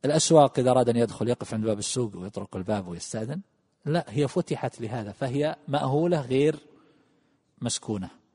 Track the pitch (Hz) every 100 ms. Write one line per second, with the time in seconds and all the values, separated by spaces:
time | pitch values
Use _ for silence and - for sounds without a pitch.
0 | 135 156 - 160 139 - 127 127 123 120
1 | 113 95 110 120 104 113 110 104 101 -
2 | 117 95 92 101 101 95 92 104 90 87
3 | - 113 113 160 - _ _ _ - 165
4 | - 113 139 - - 151 131 - 113 120
5 | 104 - 135 131 147 160 - 139 139 143
6 | 175 170 123 131 147 156 _ _ _ _
7 | _ _ _ _ _ _ 120 - - 107
8 | 90 - _